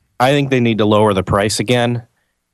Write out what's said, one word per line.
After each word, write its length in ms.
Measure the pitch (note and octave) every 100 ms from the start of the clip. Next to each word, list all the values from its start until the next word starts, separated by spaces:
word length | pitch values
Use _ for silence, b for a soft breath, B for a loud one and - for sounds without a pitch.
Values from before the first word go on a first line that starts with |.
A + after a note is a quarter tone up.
| _ -
I 120 | C3
think 180 | D3 C#3
they 100 | C3
need 200 | A#2 G#2+
to 60 | G#2+
lower 280 | G#2+ G#2+
the 100 | F#2+
price 360 | F2+ G2+ G#2 -
again, 440 | G#2 B2 A#2+ A#2+ - _ _ _ _